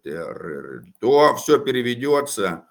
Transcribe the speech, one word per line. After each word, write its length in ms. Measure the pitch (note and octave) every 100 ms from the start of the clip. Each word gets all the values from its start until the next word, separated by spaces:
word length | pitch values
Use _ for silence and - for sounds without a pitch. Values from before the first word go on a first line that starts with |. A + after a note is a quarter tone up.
| - D#2+ D#2+ - E2+ C#2 C2+ B1 - _
то 360 | A#2 C#3+ D3 -
всё 200 | - A3
переведётся, 1080 | F3 B2+ A#2+ A#2+ C#3+ C#3+ - - F#2+ D#2+ -